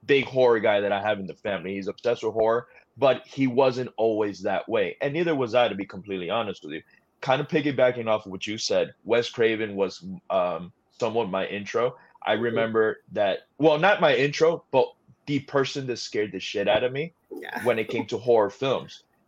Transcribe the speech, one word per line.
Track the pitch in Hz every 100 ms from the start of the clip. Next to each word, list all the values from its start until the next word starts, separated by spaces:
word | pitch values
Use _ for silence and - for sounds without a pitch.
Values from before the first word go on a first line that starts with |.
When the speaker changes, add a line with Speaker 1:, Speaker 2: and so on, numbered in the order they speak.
| 110
Speaker 1:
big | 139 120
horror | 131 127 113
guy | 107 101
that | 101
I | 101
have | 104 107
in | 92
the | 78
family. | 110 92 90 98
He's | 92
obsessed | - 120 120
with | 113
horror, | 110 110 117 120 - _ -
but | 120 120 -
he | 135 135
wasn't | 120 135 123 123 -
always | 113 107 104 92
that | 101 95 -
way. | 110 90 -
And | 143
neither | 147 170 147
was | 120 120
I, | 117
to | 98
be | 95
completely | 98 101 95 87
honest | 110 107 92
with | 76
you. | 78 - _ _ _
Kind | - 135
of | 147
piggybacking | 160 147 131 127 123 113
off | 107 98
of |
what | 95 -
you | 110
said, | - 95 82 -
Wes | - 117 117
Craven | - 113 110 110 98
was, | 95 - 90 90 -
um, | 92 90 85 90 - _ -
somewhat | 117 113 104
my | 95 92
intro. | 101 98 117 123 - _ _ -
I |
Speaker 2:
Mm-hmm. | 110
Speaker 1:
remember | 117 113 113 110 110 104 _
that, | 104 101 - - -
well, | 156 151
not | 185 190
my | 165 123
intro, | 143 - 160 170 -
but | 131 - - _ _ -
the | 143
person | - 139 131 147 135
that | 113
scared | - 113 107
the | 92
shit | - 101 101
out | 107
of | 127
me | 131 165 - _
Speaker 2:
Yeah. | - - -
Speaker 1:
when | 110 113
it | 107
came | 117 110
to | 113
horror | 120 113 101
films. | - 135 107 - - _ _